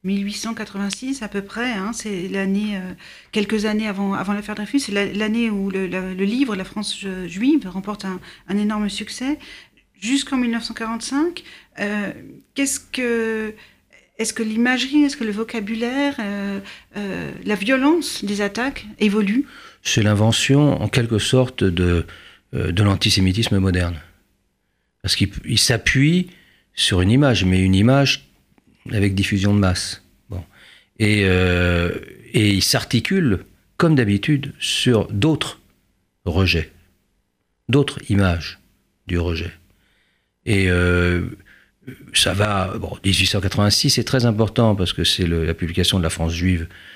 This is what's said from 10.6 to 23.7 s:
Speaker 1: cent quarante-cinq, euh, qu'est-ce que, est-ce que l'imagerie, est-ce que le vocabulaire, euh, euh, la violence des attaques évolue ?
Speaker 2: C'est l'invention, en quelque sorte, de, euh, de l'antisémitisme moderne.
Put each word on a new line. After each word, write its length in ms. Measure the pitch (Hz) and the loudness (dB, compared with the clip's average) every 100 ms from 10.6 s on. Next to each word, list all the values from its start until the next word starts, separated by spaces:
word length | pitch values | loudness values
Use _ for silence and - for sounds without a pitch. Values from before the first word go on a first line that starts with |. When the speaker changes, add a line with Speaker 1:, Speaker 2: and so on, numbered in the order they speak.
Speaker 1:
cent 120 | 233 226 | -6 -8
quarante-cinq, 680 | 226 226 - 269 330 339 - - _ - | -8 -6 -4 0 0 -2 -16 -20 _ -8
euh, 320 | 202 208 196 - - - _ | -4 -4 -6 -8 -16 -20 _
qu'est-ce 260 | - 277 - | -4 -2 -2
que, 760 | - - 240 233 220 220 214 214 - _ _ _ _ - | -8 -4 -2 0 -2 -4 -6 -10 -20 _ _ _ _ -6
est-ce 140 | 220 | -6
que 100 | - | -4
l'imagerie, 600 | 220 220 240 254 262 294 | -4 0 2 2 2 4
est-ce 140 | 294 277 | 2 0
que 60 | |
le 80 | 220 | -4
vocabulaire, 840 | 202 226 233 202 226 233 262 285 277 | -4 -4 -6 -6 -4 -4 -2 -2 -2
euh, 400 | 202 202 202 196 196 - _ - | -6 -4 -6 -6 -10 -20 _ -10
euh, 340 | 202 175 156 - - | -8 -6 -8 -8 -4
la 100 | 208 | -4
violence 680 | 196 262 269 339 294 - | 0 2 2 2 0 -6
des 180 | 202 208 | -6 -4
attaques 440 | 202 202 262 269 214 - | -4 -4 -6 -6 -14 0
évolue ? 460 | 214 202 202 226 285 - - - | 0 2 2 0 -2 -8 -20 -12
Speaker 2:
C'est 220 | - - | -2 2
l'invention, 760 | 104 104 110 117 - 139 147 104 | 4 4 4 2 4 4 4 2
en 80 | 107 | 0
quelque 300 | - 117 110 | 0 0 0
sorte, 460 | - 127 127 - | 2 2 2 0
de, 420 | 98 87 90 87 80 - - - _ | 0 2 2 2 -2 -12 -20 -20 _
euh, 180 | - - | -4 -2
de 120 | 87 | 2
l'antisémitisme 760 | 104 98 110 98 95 92 113 101 | 2 4 2 2 2 2 2 2
moderne. 420 | 95 | 2